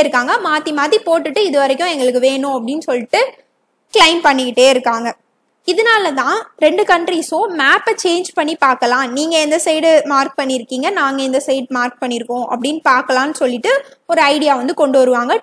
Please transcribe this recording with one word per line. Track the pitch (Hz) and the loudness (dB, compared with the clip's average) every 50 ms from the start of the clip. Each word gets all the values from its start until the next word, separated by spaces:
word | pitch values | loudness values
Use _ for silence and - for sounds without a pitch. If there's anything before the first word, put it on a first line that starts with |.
| 302 | 6
இருக்காங்க. | 285 - 247 247 277 392 480 403 | 6 2 -2 0 0 -2 -2 0
மாத்தி | 330 302 311 302 330 302 294 | 0 -2 -2 -2 -4 -4 -2
மாத்தி | 277 302 440 427 - 349 | -2 0 0 0 0 2
போட்டுட்டு | 330 330 - 320 269 415 427 370 | 0 0 0 -2 -2 -2 -2 0
இது | 269 285 277 | 2 0 2
வரைக்கும் | 269 269 277 339 359 330 | 0 0 -2 -2 -4 -2
எங்களுக்கு | 285 254 254 240 247 247 | -2 -2 0 0 2 2
வேணும் | 262 269 269 269 285 269 | 2 0 0 -4 -4 -4
அப்படின்னு | 254 226 226 277 320 - - | -4 -4 -4 -6 -6 -4 -4
சொல்லிட்டு | 254 247 226 - - 392 508 - - - _ _ _ _ _ _ _ _ _ _ - | -4 -4 -4 -2 0 0 0 0 -4 -12 _ _ _ _ _ _ _ _ _ _ 2
கிளைம் | 226 247 320 339 339 330 | 4 4 4 4 4 2
பண்ணிக்கிட்டே | 302 269 262 254 247 226 - 247 269 269 | 2 2 2 0 -2 2 4 4 6 4
இருக்காங்க. | 254 254 240 233 233 233 233 - _ _ _ _ _ _ _ _ _ - - 359 | 4 0 -2 -4 -2 -4 -6 -8 _ _ _ _ _ _ _ _ _ -4 -4 0
இதனால | 370 440 466 453 427 392 330 269 269 | 0 2 4 4 2 2 0 -2 -2
தான் | 240 262 349 453 453 - _ - 311 | -2 -2 -2 -4 -4 -8 _ 0 2
ரெண்டு | 302 330 392 415 403 | 2 2 2 2 2
கண்ட்ரிஸும் | 370 339 339 349 370 320 320 - 330 320 427 427 359 311 | 2 0 0 -2 -4 -4 -4 -4 -2 -2 -2 -2 -2 0
மேப்பை | 269 277 339 392 - - 440 440 - | 2 2 2 2 2 -2 -4 -2 0
சேஞ்ச் | 370 339 349 359 - - - | 0 0 0 -2 -4 -4 -4
பண்ணி | 311 294 320 - - | -4 -2 -2 0 0
பார்க்கலாம், | 269 254 247 254 240 247 254 269 247 240 269 | 0 2 2 0 0 0 0 0 -2 -2 -4
நீங்க | 302 320 330 320 311 | -2 0 0 0 0
எந்த | 294 311 339 330 | 2 0 0 0
சைடு | 349 311 311 311 330 320 302 302 277 294 | 0 0 0 2 4 4 4 4 2 0
மார்க் | 269 277 - - - | 0 0 0 -2 -6
பண்ணிருக்கீங்க, | 277 269 262 254 226 - 262 247 269 349 403 370 | -4 -2 -2 -4 -4 -6 -8 -4 -4 -4 -2 0
நாங்க | 285 269 269 269 269 262 | -2 -2 -2 -2 -4 -2
எந்த | 254 269 285 | -2 -2 0
சைடு | 302 269 269 254 - 269 247 | 0 -2 -2 -2 -4 -4 -4
மார்க் | 240 247 247 - 269 | -4 -4 -4 -6 -6
பண்ணிருக்கோம் | 247 240 233 233 233 240 247 240 - - | -6 -6 -6 -6 -6 -6 -6 -6 -4 -6
அப்படின்னு | 240 240 277 302 320 - 294 | -4 -4 -4 -4 -2 0 0
பார்க்கலாம்னு | 262 254 254 - 262 254 262 294 311 - 311 | 0 0 0 0 -2 -2 0 -2 -4 -2 -2
சொல்லிட்டு | 247 247 240 226 392 523 554 554 - - _ _ - 339 | -2 -2 -2 -2 -2 -2 -2 -2 -8 -20 _ _ -4 0
ஒரு | 320 311 285 285 | 2 2 2 2
ஐடியா | 302 285 302 277 254 | 2 2 0 0 0
வந்து | 240 269 330 - 311 | 0 -4 -2 0 0
கொண்டு | 277 262 269 254 | 2 4 2 4
வருவாங்க. | 254 254 240 240 254 359 453 | 4 2 0 0 0 -2 -2